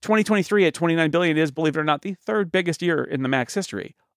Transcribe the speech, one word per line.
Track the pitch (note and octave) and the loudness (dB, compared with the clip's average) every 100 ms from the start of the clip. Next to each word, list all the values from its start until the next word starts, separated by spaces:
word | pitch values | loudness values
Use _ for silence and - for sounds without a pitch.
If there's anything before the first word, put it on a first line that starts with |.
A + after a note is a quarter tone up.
twenty | - G#3+ | 0 2
twenty-three | G#3+ G#3 - G#3 E3+ | 2 0 2 2 2
at | |
twenty-nine | - E3+ E3 D#3+ | 2 0 2 2
billion | E3 F3 D#3 | 2 2 2
is, | D#3 | 0
believe | C3+ D#3 D3+ | 0 -2 0
it | |
or | |
not, | D3+ D3 | 0 -2
the | G3 | -4
third | F#3 - G#3+ F3+ | -8 -4 -2 0
biggest | F#3 E3+ D#3 | 0 0 -2
year | F3 D3+ | 0 0
in | B2+ C3+ | -2 -2
the | C3 | 0
Mac's | C3+ A#2+ | 0 -2
history. | G3 F#3 G2 - - _ | -4 -6 -8 -10 -16 _